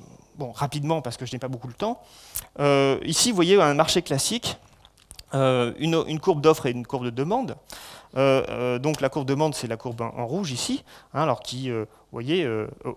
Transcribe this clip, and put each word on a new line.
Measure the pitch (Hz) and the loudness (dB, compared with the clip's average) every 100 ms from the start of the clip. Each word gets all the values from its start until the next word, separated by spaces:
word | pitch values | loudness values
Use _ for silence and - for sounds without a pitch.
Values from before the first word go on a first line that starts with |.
| - - _ - | -20 -20 _ -10
bon, | 127 | -8
rapidement, | - 139 151 143 160 | -4 -4 -2 -2 -2
parce | 123 - | -4 -8
que | 120 | -10
je | |
n'ai | 123 | -8
pas | 131 | -8
beaucoup | 123 127 | -8 -10
le | |
temps. | 113 214 247 - - - - - - | -6 -4 -4 -12 -20 -14 -12 -10 0
Euh, | 143 139 139 135 | 2 4 4 2
ici, | - 165 240 | 0 0 2
vous | 190 | 4
voyez | 170 202 | 6 6
un | 151 | 6
marché | 143 160 190 | 4 4 2
classique, | - 139 - 175 - - _ _ _ _ - - - | 0 0 0 -2 -4 -10 _ _ _ _ -20 -20 -4
euh, | 135 131 127 120 - | 2 2 4 0 -2
une, | 160 165 - | 0 0 0
une | 156 | 0
courbe | 190 151 | 0 6
d'offre | 156 156 131 | 6 6 2
et | |
une | 123 117 | -4 -4
courbe | 131 | -6
de | 123 | -4
demande. | 117 151 247 190 - - - - - - 131 | -4 -2 -2 -4 -10 -16 -18 -18 -20 -6 2
Euh, | 135 135 - | 4 4 2
euh, | 113 123 123 | -2 -2 0
donc | 147 147 | -2 0
la | 135 | 0
courbe | 151 131 | -2 -2
de | |
demande, | 139 156 | 0 0
c'est | - 117 | -2 -6
la | 113 | -6
courbe | 127 117 | -6 -6
en, | 117 131 | -6 -6
en | 117 | -6
rouge | 175 170 | -4 -4
ici, | 123 - 269 - - - | -4 -4 -6 -8 -20 -8
hein, | 135 | -2
alors | 156 117 | 0 0
qui, | - 127 131 | -4 -6 -4
euh, | 113 | -4
vous | 104 - _ | -6 -12 _
voyez, | 120 123 180 135 | -8 -2 -2 0
euh, | 110 107 - 127 | -2 -6 -10 -10